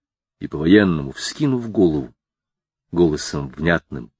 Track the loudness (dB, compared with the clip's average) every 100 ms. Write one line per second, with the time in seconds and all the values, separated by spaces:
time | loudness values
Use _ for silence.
0 | _ _ _ _ -10 -4 4 6 6 0
1 | -6 -10 -10 -4 -2 -2 -2 2 2 2
2 | -6 _ _ _ _ _ _ _ _ 0
3 | 2 0 -6 -8 -10 -4 -2 -2 -4 -14
4 | -14